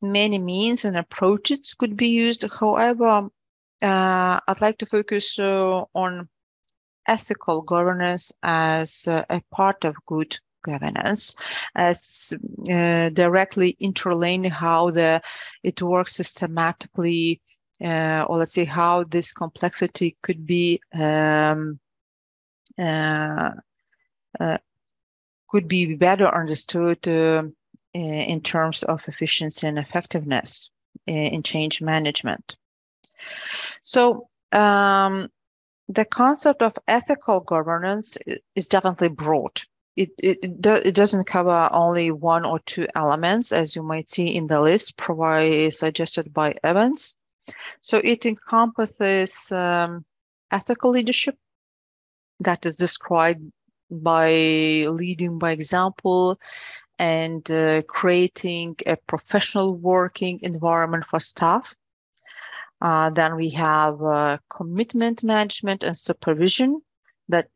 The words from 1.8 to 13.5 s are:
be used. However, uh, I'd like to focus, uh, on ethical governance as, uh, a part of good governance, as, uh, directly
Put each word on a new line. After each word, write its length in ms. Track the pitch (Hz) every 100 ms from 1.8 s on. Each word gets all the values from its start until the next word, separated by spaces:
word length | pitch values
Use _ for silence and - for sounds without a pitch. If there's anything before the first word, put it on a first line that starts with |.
| 233 208
be 140 | 233
used. 340 | 233 233 233
However, 880 | 214 - 214 - 233 233 233 208 202 - _ _ _ _
uh, 580 | 202 190 185 185 180 180 -
I'd 140 | 196
like 160 | 214 220
to 80 | 214
focus, 540 | 214 208 202 - -
uh, 440 | 196 190 190 185 - 190
on 340 | 185 180 175 _ _ _ - _ _ _ -
ethical 560 | 220 - 208 - 160
governance 680 | 156 175 175 180 180 180 - -
as, 640 | 175 165 160 160 160 - -
uh, 180 | 160 -
a 120 | 175 -
part 320 | - 196 196
of 120 | 160 147 -
good 320 | 156 156 - - _
governance, 720 | - 143 151 - - 208 - - - - - -
as, 580 | 175 175 - - - - - - -
uh, 380 | 175 170 170 165
directly 680 | 160 175 185 190